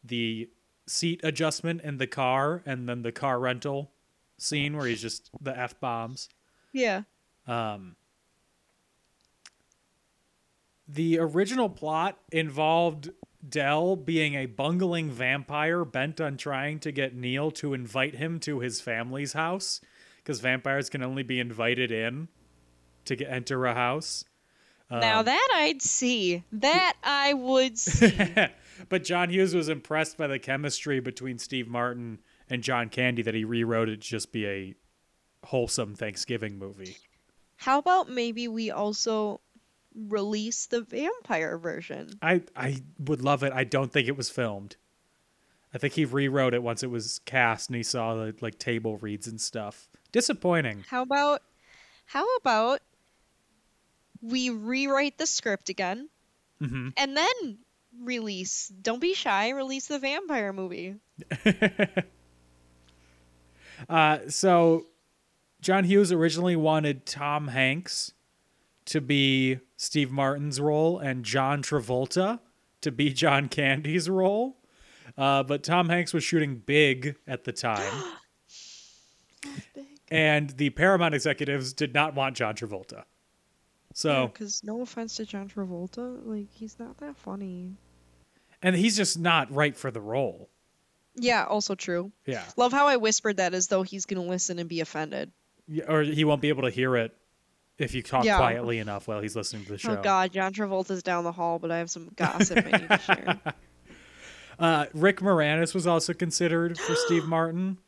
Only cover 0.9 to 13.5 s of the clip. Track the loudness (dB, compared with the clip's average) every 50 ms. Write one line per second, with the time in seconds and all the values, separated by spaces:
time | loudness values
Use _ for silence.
0.9 | -6 -2 -2 -2 -2 -2 -2 -4 -2 0 -2 -2 -2 -2 -4 -4 -4 -4 -6 -8
1.9 | -4 -4 -4 -4 -2 -2 0 2 2 2 2 0 -2 -4 -6 -8 -8 -6 -6 -6
2.9 | -6 -4 -6 -6 -6 -2 -2 -2 0 0 0 -2 -2 -2 -4 -6 -6 -6 -8 -10
3.9 | _ _ _ _ _ _ _ _ _ _ -6 -4 -2 0 -2 -2 -2 -2 -2 -2
4.9 | -2 -2 -4 -8 -8 -10 _ _ -20 -10 -8 -8 -6 -6 -6 -8 -6 _ -4 -4
5.9 | -4 -4 -6 -8 -10 -14 -16 -18 _ _ _ _ _ _ _ _ -2 0 0 0
6.9 | 0 -2 -6 _ _ _ _ _ _ _ _ -6 -4 -4 -4 -4 -6 -10 -14 -18
7.9 | -20 _ _ _ _ _ _ _ _ _ _ _ _ _ _ _ _ _ _ _
8.9 | _ _ _ _ _ _ _ _ _ _ _ -20 _ _ _ _ _ _ _ _
9.9 | _ _ _ _ _ _ _ _ _ _ _ _ _ _ _ _ _ _ _ -10
10.9 | -4 -2 2 2 4 4 2 2 2 2 2 2 2 0 0 0 -2 -6 -4 -2
11.9 | 0 0 0 0 -2 _ _ _ -2 -2 -2 0 0 0 2 4 6 6 4 2
12.9 | 0 -4 -12 -14 -14 _ -20 _ _ _ -16 -4